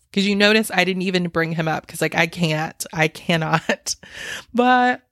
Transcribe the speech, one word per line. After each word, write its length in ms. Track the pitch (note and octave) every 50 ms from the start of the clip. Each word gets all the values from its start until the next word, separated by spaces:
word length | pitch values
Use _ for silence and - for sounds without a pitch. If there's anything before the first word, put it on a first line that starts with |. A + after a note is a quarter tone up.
| _ _
'Cause 140 | - G3+ G3
you 100 | G3+ G3+
notice 340 | G3 G#3 G#3 G#3+ A3 A3 -
I 120 | - F3+ F3+
didn't 180 | F3+ F#3+ F#3
even 280 | F3+ G3 F#3 F3+ F3 F3
bring 240 | - E3 E3 D#3+ E3+
him 140 | E3 D#3+
up 200 | D#3+ D3+ C#3+ -
'cause, 120 | - - -
like, 140 | D#3+ D#3 -
I 140 | D#3+ E3+
can't, 580 | E3 - F3 E3+ D#3 D#3 D3+ D#3+ E3 - - - - -
I 140 | D#3+ D#3
cannot. 880 | D#3 - - - - F3 D#3+ D#3+ D#3 D#3 D#3+ - - A3 - - - - - - - - - -
<laughs> 300 | - - - - _ -
But 480 | A#3 B3 B3 B3+ B3 B3 B3 B3 B3+ _ _